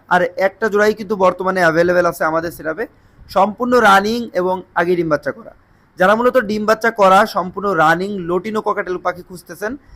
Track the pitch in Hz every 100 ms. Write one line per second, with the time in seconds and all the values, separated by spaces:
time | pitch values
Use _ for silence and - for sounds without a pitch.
0 | - 180 175 - 190 - 220 202 214 214
1 | 190 196 185 180 185 185 170 160 175 175
2 | 175 165 165 160 170 - 151 160 233 _
3 | _ - - 190 196 202 247 247 214 196
4 | 202 240 233 180 180 185 - 175 175 175
5 | 165 147 139 226 - - _ _ _ -
6 | 185 220 247 254 202 214 208 220 226 -
7 | 190 190 214 196 180 196 202 170 156 165
8 | 196 202 170 180 214 214 214 196 180 180
9 | 180 175 - 175 - 165 208 285 _